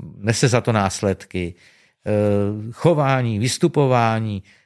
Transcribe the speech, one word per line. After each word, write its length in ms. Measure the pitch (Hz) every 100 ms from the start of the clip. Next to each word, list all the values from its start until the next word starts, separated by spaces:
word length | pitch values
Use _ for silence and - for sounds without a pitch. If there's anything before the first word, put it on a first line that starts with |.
| - -
nese 300 | 101 117 139
za 120 | 120
to 120 | 120
následky. 800 | 110 98 - 101 92 - 92 87 - - _ _ _ -
Eh, 680 | 104 104 101 101 107 110
chování, 680 | 120 165 160 135 135 120 104
vystupování, 1040 | 123 - 170 156 135 127 113 113 110 101 - _